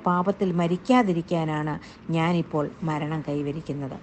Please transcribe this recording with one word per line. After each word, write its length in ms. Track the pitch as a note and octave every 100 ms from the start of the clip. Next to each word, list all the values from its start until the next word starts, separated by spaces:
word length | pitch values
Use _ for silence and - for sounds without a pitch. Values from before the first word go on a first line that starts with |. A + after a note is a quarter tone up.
| F#3
പാപത്തിൽ 420 | F3 F3+ G3 F#3+ E3+
മരിക്കാതിരിക്കാനാണ് 1120 | E3+ F3+ - B3+ G#3 E3+ E3 E3+ D#3+ D3+ D#3 D3 - - - E3
ഞാനിപ്പോൾ 500 | E3 F3 - D#3 C#3+ -
മരണം 380 | D#3+ D3+ D3+ D#3+ D3
കൈവരിക്കുന്നത്. 720 | D3 C#3+ D#3 D#3 C#3+ C3+ -